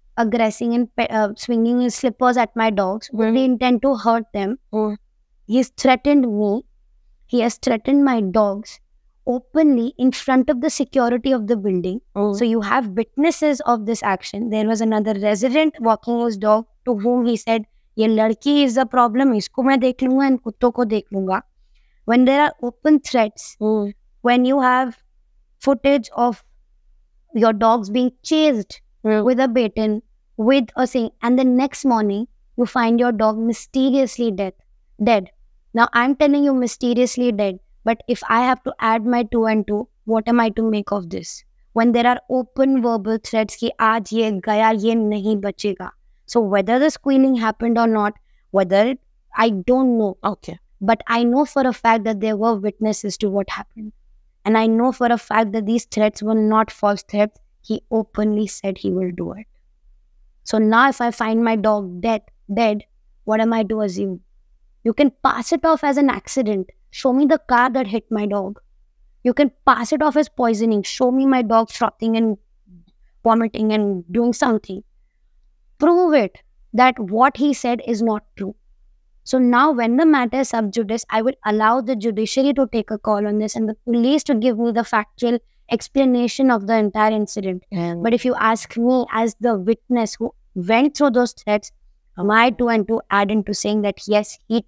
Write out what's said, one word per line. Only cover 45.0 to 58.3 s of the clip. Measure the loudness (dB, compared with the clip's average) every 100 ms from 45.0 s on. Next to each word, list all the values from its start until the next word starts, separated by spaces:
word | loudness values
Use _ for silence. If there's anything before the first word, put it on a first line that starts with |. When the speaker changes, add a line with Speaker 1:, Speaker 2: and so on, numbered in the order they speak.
| 0 -2 -2 -2
Speaker 1:
बचेगा." | -4 -4 -6 -6 -10 -18 _ _ -4
So | 0
whether | 2 2 2 2
the | 2
squealing | 0 0 4 4 2
happened | -2 -2 -2 2
or | 2
not, | 2 -2 -4 _ _ _
whether | -2 2 2 2
it, | -2 _ _ _ 0
I | 0
don't | 0 0 2 2 2
know. | 0 -2 -6
Speaker 2:
Okay. | -8 -12 -18 _ -6
Speaker 1:
But | -2 0 0
I | 0
know | 2 2
for | 0 0 0
a |
fact | 0 2 2
that | 0 -2
there | -2 0
were | 0 0
witnesses | -4 -4 -4 -4 -6 -4
to | -2
what | -2 -4
happened. | -8 -14 -16 -18 -18 _ _ _ _
And | 0 2
I | 2
know | 2 0
for | 0 0
a | 0
fact | -2 -2 -2
that | -2 -2
these | -4
threats | -4 -2 -2 -2
were | -2
not | 0 2 2 0
false | -2 -2 -2
threats. | -4 -2 -2 _ _ _
He | -10 -10 -4
openly | -4 -4 -2 -2